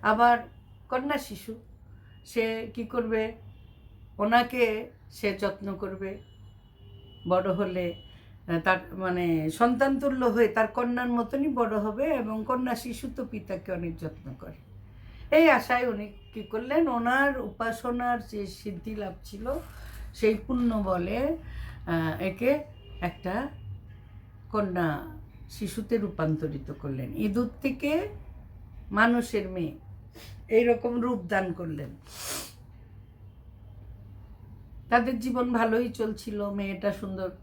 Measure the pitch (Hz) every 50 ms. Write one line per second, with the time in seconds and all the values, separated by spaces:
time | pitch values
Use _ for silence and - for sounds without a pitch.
0 | - 208 220 220 240 240 240 240 233 - - - - - - - - - - 254
1 | 262 285 294 277 - - 208 190 - - 220 233 - - - - - - - -
2 | - - - - - - - 226 220 220 226 226 233 226 - 233 226 220 - 240
3 | 233 220 226 220 220 226 226 - - - - - - - - - - - - -
4 | - - - - 202 220 233 240 240 240 247 247 240 220 214 214 240 - - -
5 | - - - - - 202 196 196 202 196 196 - 202 202 190 185 208 185 190 185
6 | 196 190 196 - - - - - - - - - - - - - - - - -
7 | - - - - - 170 180 180 190 202 180 175 202 185 180 180 180 175 170 -
8 | - - - - - - - - - - 170 165 160 190 185 185 185 - - 185
9 | 190 185 180 180 175 170 165 160 156 156 160 - 233 247 254 240 277 277 277 247
10 | 277 285 262 262 254 240 208 233 233 214 220 226 220 214 - - 247 240 240 247
11 | 247 247 240 240 233 226 - 277 277 302 262 240 233 220 214 214 202 214 202 226
12 | 277 311 311 262 220 214 220 220 214 214 254 254 254 254 240 233 - 247 226 226
13 | - 254 - - 247 - - 208 - - 190 180 - - 185 170 170 165 165 -
14 | 160 156 - - - 139 131 - - - - - - - - - - - - -
15 | - - - - - - - 311 330 320 277 233 - - 247 247 247 247 214 202
16 | 208 208 - - - - - 214 208 - - 220 240 254 285 320 339 302 247 233
17 | 233 240 254 262 277 285 277 262 - 202 - - 226 233 226 - - 247 240 247
18 | 247 247 240 233 - - - 208 202 185 - - - 214 190 170 - 220 220 214
19 | 202 190 180 - - - - 202 220 247 285 339 - - - - - - - -
20 | - - - - - 214 220 208 - - 254 247 247 240 226 214 196 190 185 175
21 | 175 185 214 233 269 294 330 320 - - - - - - - - - - 165 165
22 | 160 160 156 - 180 190 185 - 240 254 285 302 294 - - - - - - -
23 | - 175 - - - 180 185 226 269 294 - - - - - - - - - -
24 | - - - - - - - - - - - 214 202 190 175 180 170 160 147 139
25 | 147 - - - - - - - - - - - 214 190 - - 208 - 233 226
26 | 202 190 - - 156 156 156 156 160 151 147 139 - - 143 - - 139 135 131
27 | 127 - - - 214 214 196 233 247 - - - - 269 262 - - 285 302 339
28 | 415 415 - - - - - - - - - - - - - - - - 196 208
29 | 220 240 240 240 233 - - 208 190 185 185 185 170 151 - - - - - -
30 | - - - - - - - - - - 220 220 240 240 233 233 - 247 240 240
31 | 233 254 247 202 180 170 208 190 190 185 170 - 175 165 156 143 139 127 - -
32 | - - - - - - - - - - - - - - - - - - - -
33 | - - - - - - - - - - - - - - - - - - - -
34 | - - - - - - - - - - - - - - - - - - 240 240
35 | 233 254 247 220 220 254 240 254 247 247 240 226 233 226 220 233 240 233 - -
36 | 233 214 214 - - 226 208 208 202 202 202 202 202 196 196 185 - 202 196 -
37 | - 190 190 185 190 180 180 -